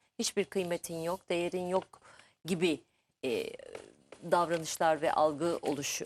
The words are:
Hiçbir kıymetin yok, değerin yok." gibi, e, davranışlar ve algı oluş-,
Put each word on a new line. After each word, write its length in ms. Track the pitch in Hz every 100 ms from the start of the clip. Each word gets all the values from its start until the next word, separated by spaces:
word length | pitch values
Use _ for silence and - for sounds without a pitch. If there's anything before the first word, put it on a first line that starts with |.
| _ -
Hiçbir 260 | 233 -
kıymetin 580 | 190 202 180 175 - 165
yok, 260 | 165 185 -
değerin 380 | 170 175 180 180
yok." 320 | 185 - - - - - _
gibi, 360 | 160 175 175 143 - _ _ _
e, 220 | 131 107 - - 50 50 - - _ - 165
davranışlar 720 | 175 165 170 156 - 165 156
ve 100 | 160
algı 460 | - 156 156 170 165
oluş-, 400 | - 143 143 -